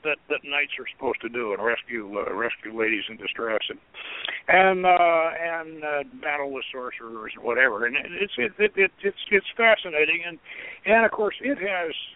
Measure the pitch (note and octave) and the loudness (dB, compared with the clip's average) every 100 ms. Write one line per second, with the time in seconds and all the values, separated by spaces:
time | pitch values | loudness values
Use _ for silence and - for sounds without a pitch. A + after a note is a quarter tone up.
0 | D3+ C#3+ _ D3 C#3+ C#3+ C#3+ - B2 - | -4 -6 _ -6 -4 -4 -4 -6 -10 -6
1 | C3+ A2 A#2 A#2+ A2+ F#2+ A2+ A#2 - A#2+ | -4 -4 -6 -4 -2 -2 0 -2 -4 -10
2 | G2+ G2+ - F#2+ A#2 - G#2+ A2+ A2 G#2+ | -6 -6 -4 -4 -4 -6 -10 -2 0 0
3 | F#2+ A2 F#2+ - A2+ A2 - - _ - | -4 -10 -8 -6 -2 -2 -4 -10 _ -16
4 | - - - - - F3 F#3+ F#3 F3+ F3+ | -14 -10 -8 -8 4 6 6 6 4 6
5 | E3+ E3 E3 E3 E3+ E3 D#3+ D#3+ D3+ D3 | 6 4 2 -2 -4 -6 -8 -8 -4 -4
6 | C#3 B2+ D3+ D3 C#3 C3+ - C3 B2 - | -6 -8 -6 -4 -4 -6 -8 -10 -10 -10
7 | A#2 A2+ G#2+ A2 A2+ A#2+ C3 G#2 A#2+ C#3+ | -12 -12 -12 -6 -2 4 4 4 0 -2
8 | - F3 G3+ - A#3 G3 G#3 - F#3+ _ | -4 -4 -4 0 -2 2 0 4 2 _
9 | G3 - - G3 - - A3+ G#3+ F3+ D3+ | -4 -4 2 2 2 2 4 4 2 0
10 | D#3 E3+ E3+ E3 - - - - F#3+ A3+ | 2 2 -2 -10 -16 -14 -14 -8 4 6
11 | A3 - G#3 - B3+ C#4+ G3 F#3 E3 - | 6 2 -2 0 -4 -2 -2 -2 -4 -6
12 | - | -12